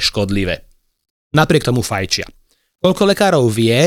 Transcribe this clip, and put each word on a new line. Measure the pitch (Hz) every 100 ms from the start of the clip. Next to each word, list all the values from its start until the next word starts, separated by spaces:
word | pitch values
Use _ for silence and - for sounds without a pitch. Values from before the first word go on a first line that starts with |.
škodlivé? | - - 98 101 92 82 - _ _ _ _ _ _
Napriek | 151 156 160
tomu | 131 123
fajčia. | - 101 95 - - - _ _ _ _
Koľko | - - 202
lekárov | 196 202 160 120
vie, | 110 113 120